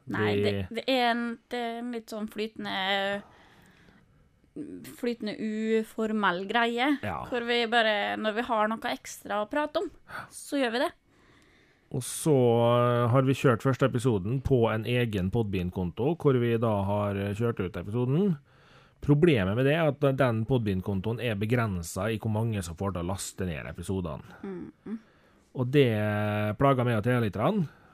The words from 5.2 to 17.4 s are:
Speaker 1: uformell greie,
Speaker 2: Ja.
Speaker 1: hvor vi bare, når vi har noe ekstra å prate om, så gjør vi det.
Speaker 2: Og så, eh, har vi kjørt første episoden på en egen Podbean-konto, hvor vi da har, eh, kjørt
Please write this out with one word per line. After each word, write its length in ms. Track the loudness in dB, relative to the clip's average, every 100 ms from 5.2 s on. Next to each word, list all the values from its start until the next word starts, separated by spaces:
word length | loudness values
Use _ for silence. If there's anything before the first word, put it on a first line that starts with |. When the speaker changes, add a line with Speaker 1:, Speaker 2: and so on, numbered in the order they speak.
| -8 -6
Speaker 1:
uformell 1080 | -6 -4 0 0 -2 -6 -2 0 0 0 0
greie, 500 | 0 2 2 0 0
Speaker 2:
Ja. 220 | -2 -6 -4
Speaker 1:
hvor 180 | -4 0
vi 200 | 0 2
bare, 500 | 2 4 2 -2 -2
når 180 | -2
vi 80 | -2
har 260 | -2 0 0
noe 120 | 0
ekstra 600 | -4 -6 -10 -14 -6 -4
å 60 | -2
prate 260 | -2 -2 -2
om, 140 | -6 -10 -16 -16 -14
så 260 | -16 -4 -2
gjør 160 | 0
vi 60 | 0
det. 140 | -2 -4 _ _ _ _ _ _ _ _ -8
Speaker 2:
Og 100 | -8
så, 320 | -6 -4 2
eh, 760 | 4 6 6 6 4 4 2 4
har 140 | 4
vi 100 | 2
kjørt 300 | 2 2 4
første 240 | 2 2 2
episoden 540 | 2 0 0 0 -2
på 260 | 2 4 4
en 100 | 0
egen 460 | -2 0 0 0 0
Podbean-konto, 840 | 0 0 -2 -2 -2 -4 -2 -2 2
hvor 160 | 2 4
vi 160 | 2 2
da 240 | 2 2
har, 340 | 0 0 0 -2
eh, 160 | -2
kjørt 260 | 0